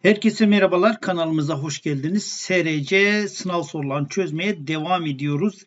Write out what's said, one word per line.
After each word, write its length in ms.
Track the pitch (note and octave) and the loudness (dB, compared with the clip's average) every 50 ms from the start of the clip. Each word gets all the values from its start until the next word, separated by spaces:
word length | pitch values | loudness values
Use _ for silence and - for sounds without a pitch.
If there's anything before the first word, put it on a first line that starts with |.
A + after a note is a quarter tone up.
| - | 6
Herkese 440 | F#3 G#3+ G3+ - A3 G#3 - A3 | 4 4 4 2 0 2 4 4
merhabalar, 540 | G#3 G3+ G#3 F#3+ F#3+ F#3 F3+ F#3 A3 A3+ G#3+ | 4 6 6 4 4 4 4 4 2 2 2
kanalımıza 540 | - - F3+ E3+ E3 D#3+ D#3+ D#3 D3 D3 D#3 | -2 -4 -2 0 0 0 0 0 0 0 -2
hoş 260 | C#3+ C#3+ D#3+ C#3+ - | -4 -4 -6 -6 -6
geldiniz. 440 | _ D#3+ D3 C3+ C3+ D#3+ F3+ G#3 G3 | _ -4 -4 -2 -2 -2 -2 -2 -4
S 400 | - - - - - F#3 F#3 E3+ | -4 -10 -10 -6 -2 0 0 0
R 180 | D#3+ D#3 D3+ C#3 | 0 -2 -2 -2
C 460 | C#3 F#3+ G3 G3 G3+ G#3 G#3 G#3 G3 | 0 2 4 4 4 2 0 -2 -4
sınav 340 | - - - F3+ F3 F3 D#3+ | -6 -8 -6 -4 -4 -4 -4
sorularını 460 | - - D#3+ C#3+ C#3 C3+ D3 C#3+ C#3 | -4 -6 -6 -4 -4 -2 -2 -4 -2
çözmeye 580 | - G3+ F#3+ E3+ D3+ D#3+ F3+ G#3 G#3 E3 C#3+ | -2 -4 -2 -2 -2 -4 -2 -2 -4 -4 -4
devam 400 | C3+ D#3 D#3 D3+ E3+ F3+ F3+ E3+ | -6 -4 -4 0 0 0 0 0
ediyoruz. 580 | D3+ C#3+ C3 C#3+ D3 D3 C#3+ F3 G#3+ F#3+ - - | -2 -4 -4 -2 -2 0 0 0 -2 -2 -4 -6